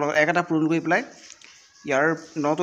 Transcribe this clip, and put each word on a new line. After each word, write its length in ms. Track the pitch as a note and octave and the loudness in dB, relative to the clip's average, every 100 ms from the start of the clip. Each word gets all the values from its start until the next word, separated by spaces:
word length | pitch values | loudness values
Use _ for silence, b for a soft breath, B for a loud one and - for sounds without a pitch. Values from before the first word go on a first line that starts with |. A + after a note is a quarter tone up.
লগত 140 | D3 D3+ | 2 2
এক 60 | D3+ | 2
এটা 100 | F3 F3 | 0 0
পূৰণ 160 | D#3+ D#3 | 0 2
কৰি 100 | E3 | 0
পেলাই 180 | D#3 F#3+ C4 - B B B B B _ C#3+ | 0 -2 -2 -14 B B B B B _ -2
ইয়াৰ 180 | C3+ D#3 D#3+ - D#3+ | 2 2 0 -6 -4
নটো 180 | D3 D#3 | -2 0